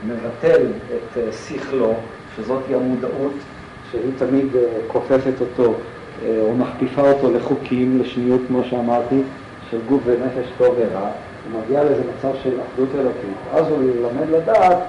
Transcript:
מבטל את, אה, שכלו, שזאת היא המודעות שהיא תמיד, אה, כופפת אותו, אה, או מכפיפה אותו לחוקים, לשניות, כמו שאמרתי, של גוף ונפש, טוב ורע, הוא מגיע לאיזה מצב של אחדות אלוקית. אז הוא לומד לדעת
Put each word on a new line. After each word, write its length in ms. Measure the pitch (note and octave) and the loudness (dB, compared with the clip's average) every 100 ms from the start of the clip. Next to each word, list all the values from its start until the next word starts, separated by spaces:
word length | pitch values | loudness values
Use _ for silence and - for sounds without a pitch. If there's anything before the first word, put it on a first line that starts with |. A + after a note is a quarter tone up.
| A2 | -6
מבטל 560 | A#2 A#2+ - D#3+ E3 A#2+ | -6 -8 0 4 6 4
את, 520 | G#2+ - A#2+ - B2 | -2 -6 -6 -4 -4
אה, 140 | A2+ | -4
שכלו, 600 | A2 - C#3+ - C3+ A2+ A2+ - - - - | -4 -8 -8 -4 0 2 0 -4 -14 -16 -10
שזאת 260 | A2 C3 - | -4 -4 0
היא 80 | B2+ | 0
המודעות 560 | B2+ B2 - C3+ C#3 - - - - - - | 0 0 -2 -2 -4 -4 -12 -16 -18 -18 -8
שהיא 220 | A#2+ B2 C3 | -4 -4 -2
תמיד, 380 | B2+ C3+ C3+ B2+ | 2 2 2 2
אה, 60 | A#2 A2 - | 2 0 -2
כופפת 540 | B2+ - C3 C3+ B2+ | -2 2 2 2 -2
אותו, 340 | A#2+ - A#2+ - - - - - | -2 2 2 2 -6 -14 -16 -8
אה, 160 | A2+ A2 | -2 2
או 140 | A2 | 2
מכפיפה 560 | B2 B2+ - C3 - C#3 | 2 0 0 -2 4 4
אותו 220 | C#3 B2+ | 6 4
לחוקים, 680 | A#2 - C3 - B2+ B2+ C3 | 2 2 -2 0 0 2 2
לשניות, 400 | A#2 - B2 B2+ B2+ | 0 0 2 2 2
כמו 160 | B2 | -2
שאמרתי, 580 | A#2+ B2+ A#2 A#2+ A#2 C3+ C3+ - - - - | 0 -2 0 0 2 0 0 -6 -16 -18 -8
של 80 | A2+ A2+ | -6 2
גוף 140 | C3+ | 2
ונפש, 420 | A#2+ A#2+ C3 B2+ B2 - | 4 0 0 -4 -6 2
טוב 160 | B2 A#2+ | 4 4
ורע, 320 | G#2+ F#2+ A2+ B2+ - - - | 0 -2 -4 -6 -12 -16 -10
הוא 80 | A2+ | -8
מגיע 240 | A2+ C#3 | 0 2
לאיזה 180 | D3 B2 B2 A2+ | 4 2 0 -4
מצב 180 | C3+ C3 | -4 -2
של 80 | C3 B2 | -2 -2
אחדות 280 | - - C3 | -4 -2 0
אלוקית. 420 | C#3+ B2+ A2 G2+ G2 - | 2 -2 -2 -8 -8 -2
אז 160 | D3 D#3+ | 0 2
הוא 100 | D3 C3 A#2+ | 2 2 2
לומד 280 | A#2+ C3 D#3+ | 0 -2 0
לדעת 480 | D#3+ D#3+ A3 F#3 F3+ | 2 4 4 6 4